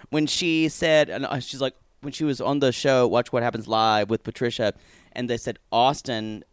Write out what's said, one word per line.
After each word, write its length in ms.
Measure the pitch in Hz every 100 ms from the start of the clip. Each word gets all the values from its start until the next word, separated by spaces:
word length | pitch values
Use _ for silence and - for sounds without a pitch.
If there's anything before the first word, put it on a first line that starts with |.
| -
When 160 | 151 151
she 420 | - 175 160 160
said, 420 | - 160 156 143
and, 160 | 98 135
uh, 140 | 135
she's 200 | - 131
like, 140 | 131 - _ _
when 120 | 143
she 120 | -
was 160 | 156 127
on 200 | 104 143
the 120 | 135
show, 340 | - 139 131 123
Watch 240 | 113 -
What 100 | 127
Happens 240 | 120 113 104
Live 420 | 110 110 107 104
with 120 | 113
Patricia, 500 | - - 120 - 107 - _ _ _
and 160 | - 123
they 60 | 117
said, 200 | - - -
"Austin," 720 | 113 131 147 - 110 110 107 -